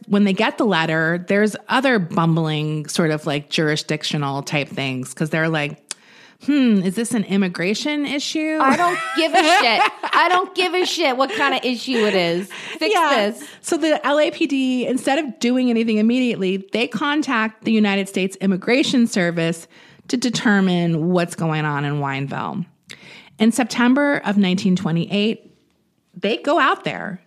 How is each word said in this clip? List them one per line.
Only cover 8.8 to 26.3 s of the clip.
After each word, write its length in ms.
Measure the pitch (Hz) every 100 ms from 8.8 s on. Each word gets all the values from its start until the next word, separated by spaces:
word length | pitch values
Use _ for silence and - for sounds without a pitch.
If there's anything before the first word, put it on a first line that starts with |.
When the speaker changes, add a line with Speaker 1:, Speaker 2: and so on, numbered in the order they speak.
| 349 359 - -
Speaker 2:
give 160 | 320
a 40 | 339
Speaker 1:
<laughs> 180 | 311 370
Speaker 2:
shit. 220 | 240 214 415 - 320
I 140 | 339 339
don't 240 | 359 381 -
give 180 | 359
a 100 | 359
shit 320 | 359 - 349 262
what 140 | 269 -
kind 180 | 277
of 100 | 262
issue 340 | 247 233 262 240
it 100 | 208 190
is. 320 | 170 170 196 - - -
Fix 140 | 311
Speaker 1:
Yeah. 380 | 403 311 254 208
Speaker 2:
this. 140 | 233 294 -
Speaker 1:
So 160 | - 339
the 280 | 311 302
L 140 | 254 294
A 140 | 302
P 140 | - 320
D, 380 | 277 262 254 233
instead 340 | 254 - 277
of 180 | 294 -
doing 320 | 240 254 254
anything 280 | 226 233 214
immediately, 720 | 220 254 247 185 190 190 190
they 160 | 214 240
contact 720 | 226 294 294 277 233 220 -
the 80 | -
United 360 | 220 208 196 196
States 280 | 196 190 -
Immigration 680 | 196 180 - 254 - 262 233
Service 640 | 202 175 170 165 170 - - - - -
to 80 | 254
determine 960 | 247 226 240 202 190 175 170 165 165
what's 260 | 180 170 -
going 280 | 165 156
on 200 | 151 143
in 160 | 143 147
Wineville. 640 | 139 135 139 - 87 69 175 _ _ - - - - -
In 140 | 220
September 640 | 247 233 - 240 262 285 -
of 120 | - 202
nineteen 380 | 185 180 190
twenty-eight, 800 | 180 156 170 - 208 214 - - _ _ _ _ _ _ -
they 220 | 202